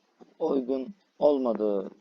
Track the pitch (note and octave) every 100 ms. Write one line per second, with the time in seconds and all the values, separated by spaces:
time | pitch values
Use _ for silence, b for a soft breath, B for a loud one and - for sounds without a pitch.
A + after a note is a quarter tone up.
0 | _ _ - _ E3 C#3 B2 C3+ B2 -
1 | _ _ D3 C#3 B2 G#2 G#2+ G2+ G2 -